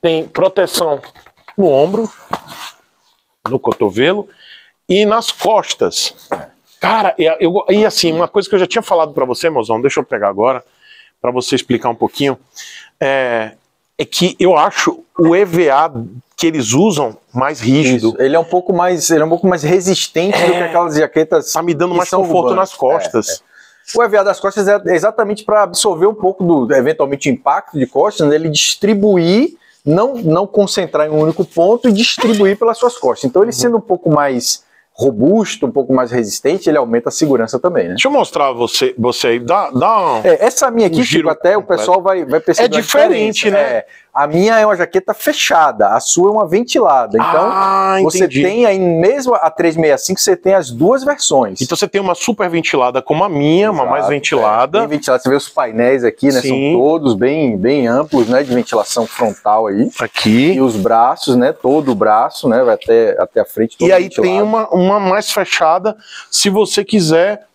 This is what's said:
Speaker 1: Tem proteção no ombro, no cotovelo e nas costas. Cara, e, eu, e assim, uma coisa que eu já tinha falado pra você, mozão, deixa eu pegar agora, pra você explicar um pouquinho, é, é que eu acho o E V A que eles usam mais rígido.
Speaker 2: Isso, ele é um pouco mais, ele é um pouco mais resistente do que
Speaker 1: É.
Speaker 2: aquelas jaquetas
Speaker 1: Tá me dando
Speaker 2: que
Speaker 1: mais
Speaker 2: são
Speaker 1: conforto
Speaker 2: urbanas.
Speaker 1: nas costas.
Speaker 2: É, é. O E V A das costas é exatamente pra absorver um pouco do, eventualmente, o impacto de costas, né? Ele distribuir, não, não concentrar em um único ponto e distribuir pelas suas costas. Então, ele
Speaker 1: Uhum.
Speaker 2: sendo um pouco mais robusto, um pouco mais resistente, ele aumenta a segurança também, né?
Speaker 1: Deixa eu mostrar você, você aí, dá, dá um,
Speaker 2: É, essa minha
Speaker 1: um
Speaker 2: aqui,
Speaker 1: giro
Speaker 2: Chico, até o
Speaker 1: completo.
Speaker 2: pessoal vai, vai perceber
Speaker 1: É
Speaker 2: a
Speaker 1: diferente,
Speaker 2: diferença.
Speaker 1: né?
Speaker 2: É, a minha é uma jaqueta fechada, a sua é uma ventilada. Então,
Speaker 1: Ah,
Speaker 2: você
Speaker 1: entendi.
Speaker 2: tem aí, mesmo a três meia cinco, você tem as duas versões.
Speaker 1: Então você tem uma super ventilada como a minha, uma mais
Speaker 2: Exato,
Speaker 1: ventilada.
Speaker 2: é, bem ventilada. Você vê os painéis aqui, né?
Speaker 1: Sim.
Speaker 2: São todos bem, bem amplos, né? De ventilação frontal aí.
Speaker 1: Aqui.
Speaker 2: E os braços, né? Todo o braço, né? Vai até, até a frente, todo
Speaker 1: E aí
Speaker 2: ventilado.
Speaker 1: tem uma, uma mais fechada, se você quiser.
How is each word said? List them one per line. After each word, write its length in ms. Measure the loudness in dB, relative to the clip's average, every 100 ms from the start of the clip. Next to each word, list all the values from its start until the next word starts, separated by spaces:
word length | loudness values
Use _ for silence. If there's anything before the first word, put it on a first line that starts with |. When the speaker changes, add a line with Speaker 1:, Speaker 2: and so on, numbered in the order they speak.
Speaker 1:
Tem 260 | 0 -2 -4
proteção 720 | -2 -2 0 -2 -2 -4 -4 -8 _ _ _ -18 -2
no 100 | 2
ombro, 420 | 2 2 0 -6 -10 -12 -12 -12 -18 -18 -20 _ _ _ _ _ _ -6
no 100 | -4
cotovelo 720 | -2 -2 -2 0 0 0 -6 _ -20 -20 _ _ _
e 180 | 0 2
nas 260 | 0 -2
costas. 840 | -6 0 0 -2 -4 -4 -4 -8 -10 -12 -12 -12 _ _ _
Cara, 340 | -2 0 0 0
e, 60 | 0
eu, 400 | 2 0 0 0
e 160 | 2 2
assim, 280 | 0 -2
uma 160 | 0 -2
coisa 180 | -2 -2
que 80 | 0
eu 40 |
já 60 | 0
tinha 160 | -2
falado 300 | -2 -2 0
pra 140 | -2 -4
você, 240 | -2 -2
mozão, 320 | -2 -2 0
deixa 180 | 0 -2
eu 40 | -4
pegar 240 | -2 -2
agora, 340 | 0 0 -2 _ _ _ -20 _ _
pra 80 | -4
você 240 | -4 -2 -4
explicar 340 | -2 -2 -2
um 60 | -2
pouquinho, 440 | -4 -2 -2 -2 _ -20 -20 -20 -20 _
é, 540 | -2 -2 -2 -4 -6 -12 _ _ _ _
é 80 | -8
que 320 | -2 -2 0
eu 180 | 2 4
acho 460 | 2 0 -4 -4 -14 0
o 160 | 2 2
E 80 |
V 260 | 2 2 2
A 220 | 2 0 -4 -12 -14 _ -4
que 100 | -2
eles 240 | -2 -2
usam 460 | 2 2 0 -4 -6 _
mais 260 | -4 -4 -2
rígido. 520 | 0 2 2 2 0
Speaker 2:
Isso, 100 | 0
ele 120 | 0
é 60 | 0
um 60 | 0
pouco 260 | -2 0
mais, 380 | 0 0 0 0
ele 120 | 2
é 40 | 2
um 40 |
pouco 160 | 0 0
mais 160 | 0
resistente 800 | 0 0 2 -2 -2 -2 -2 0
do 60 | 0
que 80 |
Speaker 1:
É. 100 | 0 0
Speaker 2:
aquelas 280 | 0 0 0
jaquetas 560 | 0 0 0 0 0
Speaker 1:
Tá 100 | -4
me 120 | -2
dando 180 | -2 0
Speaker 2:
que 60 | 0
Speaker 1:
mais 120 | -2
Speaker 2:
são 120 | -2
Speaker 1:
conforto 300 | 0 0 0
Speaker 2:
urbanas. 180 | 0 -2
Speaker 1:
nas 40 |
costas. 560 | -2 0 0 -2 -4 -4
Speaker 2:
É, 40 |
é. 680 | -10 _ _ _ _ -8 -2
O 40 |
E 40 | 2
V 100 | 2
A 60 |
das 160 | 2 0
costas 260 | -4 -2 0
é 160 | 0 2
exatamente 580 | 0 0 -2 -4 -4
pra 200 | 0 0
absorver 420 | 2 0 -2 0 0
um 100 | 0
pouco 300 | -4 -2 0
do, 280 | 2 2
eventualmente, 560 | 2 0 0 -2 -2 -2
o 40 |
impacto 440 | -2 0 -2 -4 -6
de 80 | -4
costas, 400 | 0 -2 0 0
né? 60 | 0
Ele 120 | 0
distribuir, 1120 | -2 -4 -2 0 2 2 2 2 2 0 -4 _ _ -2
não, 280 | 0 0 -2
não 320 | -2 0 0
concentrar 600 | 0 0 -2 -4 -2 0
em 20 |
um 100 | 0
único 240 | 0 0
ponto 460 | -4 0 2 2 2
e 20 |
distribuir 680 | 2 0 0 0 2 2 2
pelas 200 | 0 0
suas 200 | -2 0
costas. 320 | -2 -2 0
Então, 120 | 2
ele 100 | 0
Speaker 1:
Uhum. 80 | 0
Speaker 2:
sendo 160 | 0 -2
um 60 |
pouco 280 | -2 -4 0
mais 540 | 0 0 -2 -4 -8 _ _ _ -4
robusto, 640 | -2 0 2 2 0 -4 -4
um 60 |
pouco 220 | -2 0
mais 180 | 0 0
resistente, 560 | -2 -4 -2 -2 0 0
ele 80 | 0
aumenta 300 | 0 -2 -2
a 40 |
segurança 460 | -4 0 0 0 -2
também, 280 | -2 -2 -4
né? 40 |
Speaker 1:
Deixa 180 | -2 0
eu 20 |
mostrar 400 | 0 -2 -2 -2
você, 420 | -2 -4 0 -2 0
você 300 | -2 0 0
aí, 120 | -2
dá, 300 | 0 -2 0
dá 440 | 0 0 2 0 0
um, 20 | 2
Speaker 2:
É, 200 | 2 2
essa 240 | 0 -2
minha 180 | 2 0
Speaker 1:
um 40 |
Speaker 2:
aqui, 120 | 0
Speaker 1:
giro 260 | 0 0 0
Speaker 2:
Chico, 0 |
até 260 | 0 0 0
o 40 |
Speaker 1:
completo. 180 | 0 -2
Speaker 2:
pessoal 220 | 2 0
vai, 240 | 2 -2 0
vai 160 | -2
perceber 340 | 0 2 2 0
Speaker 1:
É 20 |
Speaker 2:
a 40 |
Speaker 1:
diferente, 640 | 0 2 2 2 0 -2 0
Speaker 2:
diferença. 180 | 0
Speaker 1:
né? 140 | 0 -2
Speaker 2:
É, 80 | -6 -20 _
a 140 | -2 0
minha 320 | 2 2 4
é 60 | 2
uma 100 | 2
jaqueta 380 | 0 -2 -2
fechada, 760 | -4 -2 -2 0 2 2 2 2
a 100 | 2
sua 280 | 0 2 2
é 20 |
uma 120 | 2 0
ventilada. 680 | 0 0 0 2 2 2 0
Então, 140 | 0 0 0
Speaker 1:
Ah, 480 | 0 0 0 0 2
Speaker 2:
você 240 | 0 2 0
Speaker 1:
entendi. 180 | 2
Speaker 2:
tem 220 | 0 2 2
aí, 120 | 2
mesmo 560 | 0 2 2 0 0 0
a 140 | 0
três 280 | 0 -2 2
meia 200 | 2 0
cinco, 220 | -2 -4
você 160 | 0 0
tem 180 | 2
as 180 | 0 0
duas 320 | 0 2 2 0
versões. 560 | -4 0 0 0 -4
Speaker 1:
Então 160 | -6 -4
você 100 | -2
tem 140 | -2
uma 140 | -2 -4
super 340 | -4 -2 -2
ventilada 520 | -2 -2 0 0 -2
como 220 | -2 -2
a 60 | 0
minha, 420 | 0 2 2 2
uma 140 | 0 -2
mais 140 | 0
Speaker 2:
Exato, 100 | 0
Speaker 1:
ventilada. 680 | -2 -2 0 2 2 0 0
Speaker 2:
é, 20 |
bem 80 | -2
ventilada. 340 | -4 0 0
Você 60 | 2
vê 60 | -2
os 120 | -2
painéis 560 | -4 -4 0 2 2
aqui, 220 | 0 0 0
né? 80 | 0
Speaker 1:
Sim. 300 | 0 -2 0
Speaker 2:
São 80 | 2
todos 320 | 2 2 0
bem, 420 | 0 0 0 -2 0
bem 320 | 0 0 2
amplos, 400 | 0 0 0 2
né? 160 | 0
De 100 | 0
ventilação 520 | -2 -2 -2 -2 -4 -4
frontal 600 | -2 -4 -2 -2 0 0
aí. 220 | -2 -2 -4
Speaker 1:
Aqui. 540 | -8 -4 0 2 2
Speaker 2:
E 80 | 2
os 140 | 0 0
braços, 600 | 0 2 2 0 0 2
né? 160 | 2
Todo 380 | 0 0 0 0
o 20 | 0
braço, 540 | 2 2 0 -2 -2
né? 120 | 0
Vai 100 | 2 0
até, 400 | 2 2 2 0
até 180 | -2 -2
a 60 | -4
frente, 320 | -2 -4 0
todo 100 | 2
Speaker 1:
E 40 |
aí 100 | 2
Speaker 2:
ventilado. 240 | 2 -2 0
Speaker 1:
tem 120 | 0
uma, 260 | 0 -2 -2
uma 300 | 0 2 2
mais 320 | 0 -2 -2
fechada, 640 | -4 -2 0 2 2 -2 -6 -14 -20 -8
se 200 | -2 0
você 340 | 0 0 0
quiser. 640 | 0 0 2 2 2 -2 _